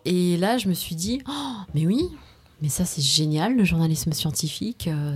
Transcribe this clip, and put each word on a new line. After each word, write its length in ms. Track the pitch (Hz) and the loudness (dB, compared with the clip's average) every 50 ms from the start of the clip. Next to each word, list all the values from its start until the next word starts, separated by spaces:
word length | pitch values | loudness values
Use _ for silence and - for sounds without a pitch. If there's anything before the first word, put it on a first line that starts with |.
| - | -2
Et 320 | - 180 180 180 175 175 | 0 2 2 4 2 2
là, 220 | 170 185 208 240 254 | 2 2 2 2 2
je 100 | 202 190 | 0 0
me 60 | 175 | -2
suis 220 | - - - 170 | -2 -4 -6 -6
dit, « 260 | 160 175 208 247 277 254 247 | -6 -4 -4 -4 -4 -6 -6
Oh, 240 | 294 294 285 269 247 208 185 - - | -8 -6 -6 -6 -6 -8 -8 -4 -2
mais 120 | 147 160 | 0 2
oui, 220 | 170 208 269 359 359 320 - - - - - - - _ - | 2 2 2 0 -2 -4 -10 -18 -20 -20 -20 -20 -20 _ -6
mais 60 | 151 147 | -4 -2
ça, 160 | - - 180 | -2 -2 -2
c'est 180 | 175 - - | -2 -2 0
génial, 540 | 139 143 - 156 156 151 151 151 170 220 262 | 0 2 2 2 2 2 2 2 2 2 4
le 80 | 247 202 | 4 4
journalisme 480 | 170 165 165 165 160 156 - - 165 | 4 4 4 2 2 2 0 0 -2
scientifique, 760 | 151 - - 160 143 - - 151 - - - 220 240 - - 170 | -2 -2 -2 -2 -2 -2 -4 -4 -4 -4 -6 -6 -6 -4 -4 -4
euh, 260 | 156 147 147 147 143 | -2 -2 -2 -2 -2